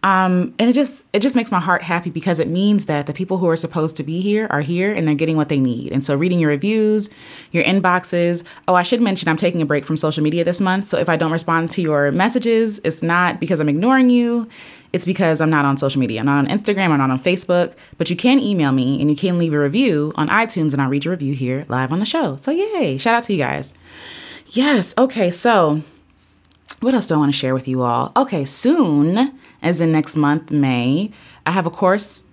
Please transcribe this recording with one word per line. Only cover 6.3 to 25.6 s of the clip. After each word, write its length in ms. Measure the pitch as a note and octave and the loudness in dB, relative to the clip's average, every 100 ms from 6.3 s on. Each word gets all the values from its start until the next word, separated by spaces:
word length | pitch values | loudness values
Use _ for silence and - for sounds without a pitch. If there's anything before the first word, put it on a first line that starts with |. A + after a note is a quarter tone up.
| F3 | 2
your 120 | D#3 | 2
reviews, 600 | D3 G3+ A3 G#3+ G#3+ G#3 - - - - | 0 0 0 2 0 -2 -12 -20 -20 -6
your 140 | E3+ | -2
inboxes. 800 | - G3 F#3 F3+ F3+ F3 F3 F3 F3 - - | 0 2 2 0 -2 0 0 -2 -8 -10 0
Oh, 60 | |
I 100 | F3+ | 0
should 180 | F3 A#3 | 2 0
mention 260 | A3+ F#3+ - | 0 0 -2
I'm 80 | D#3+ | 0
taking 260 | F3+ F3 | 0 0
a 40 | D3 | 0
break 180 | D3 | -2
from 120 | C#3+ D#3 | -2 -2
social 260 | D#3 D3+ | -2 0
media 220 | D3+ E3 | 0 0
this 160 | E3+ F3 | -2 0
month. 260 | G3 F#3+ G3+ | 0 0 0
So 100 | E3 | -2
if 120 | E3+ | 0
I 80 | D#3+ | 0
don't 160 | D#3+ | 0
respond 400 | E3 E3 E3 E3 | -2 0 0 0
to 100 | F3+ | -2
your 300 | E3 D3+ C#3+ | 0 2 2
messages, 680 | E3+ G3+ A#3+ A#3 A3+ A3+ G#3 | 2 0 0 0 0 0 -2
it's 180 | D#3+ - | -2 -2
not 380 | E3 F3 F3+ - | 0 2 0 -2
because 180 | E3 E3+ | -2 0
I'm 100 | D3+ | 0
ignoring 420 | C#3+ A3+ C4 B3+ | 2 2 4 4
you. 380 | A#3+ A#3+ A#3+ A3+ - - - - | 4 2 -2 -4 -12 -20 -20 -6
It's 120 | F#3 | -4
because 360 | F3 E3+ E3+ D#3 | -2 0 2 2
I'm 100 | D#3+ | 2
not 140 | D#3 | 2
on 120 | C#3+ C#3 | 2 0
social 220 | C3+ C#3 | 0 0
media. 220 | B2 A2 | -2 0
I'm 60 | B2+ | 0
not 120 | C#3+ | 2
on 80 | C#3 | 2
Instagram. 440 | G#3 G#3 G3 F#3 | 0 0 0 2
I'm 80 | D3 | 2
not 120 | C3+ | 2
on 80 | C3 | 0
Facebook. 560 | F3+ F3+ - F3 F3 - - - | 0 -2 0 0 0 -6 -20 -6
But 100 | E3+ | -4
you 60 | |
can 240 | F3 B3 C4+ | 0 4 4
email 320 | G3+ F#3+ C#3+ | 2 0 2
me 300 | C3+ B2+ C#3 | 2 0 0
and 100 | D3 | 0
you 60 | D3 | 0
can 240 | F#3+ F3 | 0 0
leave 120 | E3+ | 0
a 60 | D3 | 0
review 540 | C#3+ F3+ C4 D#3 D3+ | 0 2 2 2 -2
on 140 | - - | -2 0
iTunes 440 | G#3+ A3+ G3 D#3 | 0 0 -2 0
and 80 | C#3 | 0
I'll 80 | C3+ | 0
read 160 | C#3+ | 0
your 80 | D3 | -2
review 220 | F3+ C#3 | -4 -4
here 320 | C#3 B2+ C3 D3+ | -4 -4 -4 -4
live 240 | B2+ C3 | -2 -2
on 60 | E3+ | -2
the 80 | G#3+ | -2
show. 300 | E4 A#3+ C3+ | -2 -2 -4
So 160 | - | -4
yay. 440 | D#4+ G#4 G4+ G3+ C3+ | -2 -2 -2 -2 -2
Shout 200 | A3+ A#3 | 0 0
out 80 | |
to 80 | A#3 | 0
you 80 | F#3+ | -2
guys. 340 | B2+ - C#3 - - - - - - - - | -2 -4 -8 -14 -20 -20 -20 -20 -18 -20 -8
Yes. 460 | - C#4 C4 F3 - | 0 2 2 2 2
Okay. 340 | C4 A#3 F3+ | 0 2 0
So 520 | F3 A#3+ G#3+ | 2 2 4